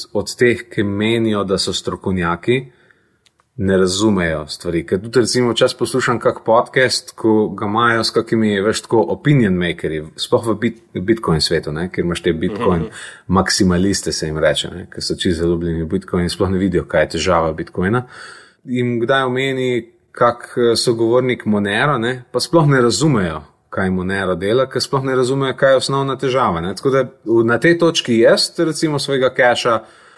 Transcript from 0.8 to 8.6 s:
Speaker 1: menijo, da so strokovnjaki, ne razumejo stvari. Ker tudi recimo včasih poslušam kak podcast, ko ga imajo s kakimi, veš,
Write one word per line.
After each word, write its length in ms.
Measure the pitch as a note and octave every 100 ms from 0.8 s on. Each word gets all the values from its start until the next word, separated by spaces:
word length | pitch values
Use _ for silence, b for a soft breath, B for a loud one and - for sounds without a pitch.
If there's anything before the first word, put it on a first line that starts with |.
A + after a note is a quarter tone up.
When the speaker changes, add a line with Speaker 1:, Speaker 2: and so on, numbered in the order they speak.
Speaker 1:
menijo, 640 | G2+ G2+ A2 A#2 A2+ G#2
da 120 | F#2+ F#2+
so 160 | -
strokovnjaki, 1000 | F2+ - F2 G2+ F#2 E2+ E2+ - C3 C#3 b b b b b b _ _ -
ne 180 | F#2+ F#2+
razumejo 680 | F#2 F#2 A2 G2 E2+ D#2 D2
stvari. 360 | - F2 E2+
Ker 160 | E2 F#2+
tudi 220 | A2+ B2+
recimo 300 | G#2 B2+ B2
včasih 260 | A2+ B2+ -
poslušam 420 | A#2+ B2+ C3 A2+
kak 220 | B2+ -
podcast, 720 | - A2 - C3 B2 - -
ko 360 | - A2+ G#2+ G2+
ga 160 | F#2+ G#2
imajo 340 | G#2+ A#2 A#2
s 100 | A2
kakimi, 440 | A#2 A2+ A2+ G#2+
veš, 240 | G2+